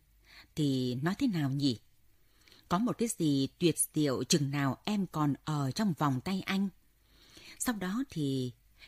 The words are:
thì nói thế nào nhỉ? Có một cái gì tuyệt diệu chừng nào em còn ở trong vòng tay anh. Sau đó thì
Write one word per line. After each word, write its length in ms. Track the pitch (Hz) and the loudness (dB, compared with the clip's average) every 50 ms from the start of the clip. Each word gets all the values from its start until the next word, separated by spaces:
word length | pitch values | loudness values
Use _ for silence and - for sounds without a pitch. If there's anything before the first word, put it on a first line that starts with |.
| - _ _ _ _ - - - - _ _ | -14 _ _ _ _ -20 -20 -20 -20 _ _
thì 400 | - 151 143 135 131 127 123 123 | -2 0 0 2 0 0 -2 -2
nói 200 | 131 139 170 202 - | -2 -2 -2 0 0
thế 80 | 285 262 | 0 0
nào 220 | 190 160 147 135 | 0 0 0 0
nhỉ? 300 | 135 143 139 139 117 - - - _ _ _ _ _ _ _ _ _ _ _ - - - _ - | 0 0 0 0 0 -2 -8 -18 _ _ _ _ _ _ _ _ _ _ _ -20 -20 -20 _ -2
Có 80 | 135 185 | 0 0
một 200 | 233 233 170 - | 0 0 0 -2
cái 100 | 226 233 - - | -2 -4 -2 0
gì 280 | 170 151 143 139 135 131 - _ | 2 2 2 2 2 -2 -2 _
tuyệt 160 | 175 165 151 - - - - | 2 2 2 2 -2 -2 0
diệu 300 | 156 151 143 127 98 - | 0 0 2 0 -2 0
chừng 280 | - - 156 143 135 | 2 2 2 2 0
nào 260 | 139 143 143 135 123 - - | 0 0 0 0 0 -2 -4
em 220 | 196 214 208 185 - | -2 -2 -2 -2 -2
còn 220 | - 156 151 147 135 - - | -2 0 2 2 0 0 -2
ở 260 | - 156 147 139 131 | -4 -2 -2 -2 -2
trong 220 | - - 220 208 156 - | -2 0 0 0 0 2
vòng 240 | 156 143 131 127 | 2 2 2 0
tay 200 | - 180 196 190 - | -2 -2 -4 -4 -2
anh. 240 | - 190 196 202 190 - - _ _ _ _ _ _ _ _ - - - - - - - - | -2 0 0 0 -2 -4 -10 _ _ _ _ _ _ _ _ -20 -20 -20 -20 -20 -20 -12 -6
Sau 160 | - 254 240 | -4 -4 -2
đó 280 | 202 185 185 196 240 277 - | -2 -4 -4 -4 -4 -6 -6
thì 420 | - 160 147 139 135 131 127 123 117 - _ _ _ _ - | -4 -4 -2 -2 -2 -2 -4 -4 -8 -12 _ _ _ _ -6